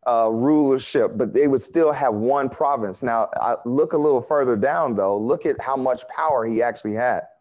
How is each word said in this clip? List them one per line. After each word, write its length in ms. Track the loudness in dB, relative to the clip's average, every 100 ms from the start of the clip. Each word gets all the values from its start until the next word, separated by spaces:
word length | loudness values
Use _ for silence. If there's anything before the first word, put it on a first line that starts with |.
| 0
uh, 220 | 2 2
rulership, 800 | 2 2 4 4 2 0 0 0 0
but 160 | -2
they 160 | 2 4
would 140 | 2
still 300 | 0 0 2
have 220 | 2 0
one 360 | 0 0 0 -2
province. 540 | -2 0 0 -4 -6
Now, 260 | -2 -2 -2 -2
I 200 | -2 -2 -2
look 280 | 0 0
a 40 | 2
little 220 | 2 2
further 360 | 2 0 2 2
down, 400 | 0 0 -2 0
though. 220 | 0 0
Look 280 | -2 -2 -2
at 160 | -4
how 160 | -4 -2
much 300 | -2 -4 -6
power 360 | -4 -2 0
he 180 | 0 0
actually 340 | -2 -2 -6 -2
had. 320 | -2 -2 -6 _